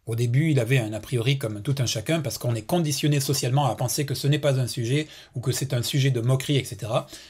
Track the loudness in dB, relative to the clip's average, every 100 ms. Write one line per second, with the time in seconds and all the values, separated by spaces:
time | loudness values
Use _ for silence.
0 | -6 -2 2 4 4 2 4 2 0 -4
1 | -4 0 0 0 -2 -4 -2 0 0 -2
2 | -2 -2 -2 -4 -2 -2 0 0 0 0
3 | 2 2 2 0 2 2 2 0 -2 -2
4 | -2 0 2 2 2 2 0 -2 0 0
5 | -2 -10 -12 -6 -2 -2 -2 -2 0 2
6 | 2 2 2 0 2 0 -2 -8 -4 -4
7 | -4 -14